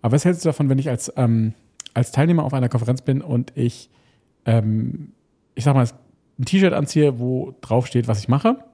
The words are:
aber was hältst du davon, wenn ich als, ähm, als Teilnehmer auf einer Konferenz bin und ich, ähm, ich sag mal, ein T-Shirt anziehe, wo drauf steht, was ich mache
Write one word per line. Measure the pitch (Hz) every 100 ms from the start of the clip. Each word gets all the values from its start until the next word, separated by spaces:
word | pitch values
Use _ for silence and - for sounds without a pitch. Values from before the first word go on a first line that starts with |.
aber | 117
was | 139
hältst | 180 175 165
du |
davon, | 143 143
wenn | 135
ich | 147
als, | 120 - -
ähm, | 120 113 110 - _ _ -
als | - 123
Teilnehmer | - 160 170
auf | 151
einer | 135 123
Konferenz | 123 117 127
bin | - 131
und | - 127 123 -
ich, | 120 - - _ _ _ _ _ -
ähm, | 117 107 110 123 - 151 _ _ _ _ -
ich |
sag | 127
mal, | 135 120 - _ _ _ -
ein | 127
T-Shirt | 190 190
anziehe, | - 143 156 147 120
wo | 123 127 131 -
drauf | - 117 120
steht, | 123 117
was | 107
ich | 107
mache | 135 220 262 -